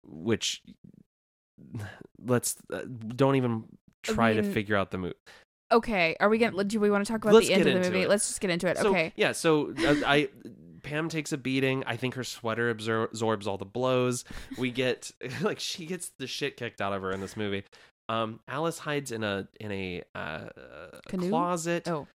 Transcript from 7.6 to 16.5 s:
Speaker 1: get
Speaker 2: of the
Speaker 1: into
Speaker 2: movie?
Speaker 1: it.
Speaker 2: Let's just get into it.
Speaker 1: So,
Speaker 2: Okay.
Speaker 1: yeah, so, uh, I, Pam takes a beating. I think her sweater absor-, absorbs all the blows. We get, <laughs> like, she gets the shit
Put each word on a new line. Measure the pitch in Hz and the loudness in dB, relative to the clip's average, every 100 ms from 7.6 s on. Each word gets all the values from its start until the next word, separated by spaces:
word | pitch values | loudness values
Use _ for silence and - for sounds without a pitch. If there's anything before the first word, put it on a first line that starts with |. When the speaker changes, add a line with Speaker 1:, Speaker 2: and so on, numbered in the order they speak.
Speaker 1:
get | 160 | 6
Speaker 2:
of | |
the | 185 | 4
Speaker 1:
into | 180 | 2
Speaker 2:
movie? | 185 | 2
Speaker 1:
it. | 185 | 2
Speaker 2:
Let's | 208 - | 2 2
just | - | -2
get | 196 | -2
into | 170 180 | 0 0
it. | - | 2
Speaker 1:
So, | 208 | 2
Speaker 2:
Okay. | 190 160 - | 2 0 0
Speaker 1:
yeah, | 180 | 0
so, | 113 165 151 147 - | 2 4 4 2 0
uh, | - 147 127 | 2 4 4
I, | 143 190 - - - 165 165 | 4 2 -4 -18 -18 -20 -16
Pam | - 151 165 | -8 -4 -2
takes | 160 147 | -4 -4
a | 147 | -4
beating. | 127 135 131 135 127 | 0 2 2 0 -2
I | 117 | -2
think | 127 127 | -4 -4
her | |
sweater | 120 - 117 110 120 | -8 -6 -4 0 0
absor-, | 110 107 113 113 | 0 -2 0 -2
absorbs | 110 110 107 101 | 0 0 0 -2
all | 98 | -4
the | 98 | -6
blows. | 120 127 127 123 123 - - - - | -2 2 2 2 -2 -8 -14 -12 -4
We | 127 | -4
get, | 120 127 120 - - | 0 0 0 -6 -12
<laughs> | 127 120 | -10 -4
like, | 196 143 | -2 -2
she | - - 160 | -6 -8 -8
gets | 180 - _ | -10 -10 _
the | 127 | -8
shit | - 143 | -4 -6